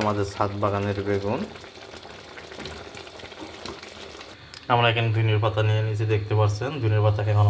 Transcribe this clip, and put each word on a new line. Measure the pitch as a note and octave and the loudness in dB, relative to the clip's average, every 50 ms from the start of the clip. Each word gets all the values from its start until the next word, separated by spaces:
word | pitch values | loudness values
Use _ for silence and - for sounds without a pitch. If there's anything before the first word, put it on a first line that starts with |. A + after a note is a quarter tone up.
আমাদের | G#2+ G#2 G#2 G#2 G2 F#2+ | 4 2 0 0 -2 -2
ছাদ | - - G#2+ G2+ G2+ G2+ | -2 -2 -2 -2 -2 0
বাগানের | G#2+ G2+ G2+ G2+ G2+ G#2 G2 G2+ G2 G2+ | 0 0 2 2 0 0 -2 -2 0 0
বেগুন। | G2+ G2 G2 G2+ A#2+ D#3+ G#3+ - - - - - - - - - - - - - - - - - - - - - - - - - - - - - - - - - - - - - - - - - - - - - - - - - - - - - - - - - - - - - - - - - | 0 0 0 0 -2 -2 -4 -6 -10 -14 -16 -16 -16 -16 -16 -16 -16 -16 -16 -16 -16 -16 -16 -16 -16 -16 -16 -14 -14 -12 -10 -10 -10 -12 -12 -14 -14 -14 -14 -14 -16 -16 -16 -14 -14 -14 -14 -14 -14 -12 -12 -12 -12 -12 -14 -16 -14 -14 -14 -14 -14 -16 -16 -16 -18 -18 -18 -18 -18 -8 0 2
আমরা | B2 A#2+ A#2+ A#2 | 4 6 6 6
এখানে | A2 A#2 A2+ A2+ G#2+ | 4 4 2 2 2
ধনিয়ার | A2+ A2 A2 G#2+ G#2 A2+ | 4 4 4 4 4 2
পাতা | G#2+ - A2+ G#2+ G#2+ | 2 2 2 2 4
নিয়ে | G#2+ A2 A2 | 4 2 2
নিয়েছি, | A2 G#2+ G#2+ A2+ G#2+ G#2+ | 0 0 0 0 2 2
দেখতে | G2+ G#2 - G#2 G#2+ | 2 2 2 2 4
পাচ্ছেন। | G#2+ G2+ G#2 G#2 B2 C#3 D#3 C3 | 4 4 2 0 -2 -4 -2 0
ধনিয়ার | A2+ G#2+ G#2+ G#2+ G#2 | 2 4 4 6 6
পাতাকে | G#2+ G2+ G#2+ G#2 G#2+ G#2 | 4 4 4 2 4 4
এখন | G#2 G#2 | 6 6